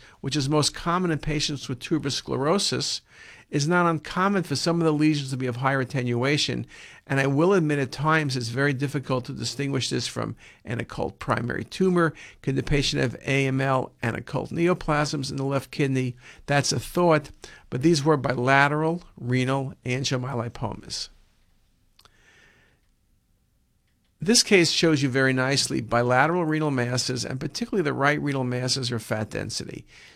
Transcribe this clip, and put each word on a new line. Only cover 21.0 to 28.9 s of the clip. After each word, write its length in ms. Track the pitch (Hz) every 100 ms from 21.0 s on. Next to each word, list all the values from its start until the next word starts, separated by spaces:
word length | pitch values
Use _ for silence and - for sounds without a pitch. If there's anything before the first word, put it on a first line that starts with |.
| - - _ _ _ _ _ _ _ _ _ _ _ _ _ _ _ _ _ _ _ _ _ _ _ _ _ _ _ _ _ _
This 220 | 160 240
case 260 | - 202 165
shows 320 | - 170 151
you 80 | 139
very 240 | 127 131
nicely 480 | 131 131 139 - 135
bilateral 640 | 110 117 123 127 147 180 160
renal 260 | 156 156
masses, 540 | 131 120 123 - 127 117
and 140 | 131
particularly 440 | 151 - 240 214
the 100 | 147
right 280 | 127 139 151
renal 220 | 143 139
masses 480 | 127 123 127 135 120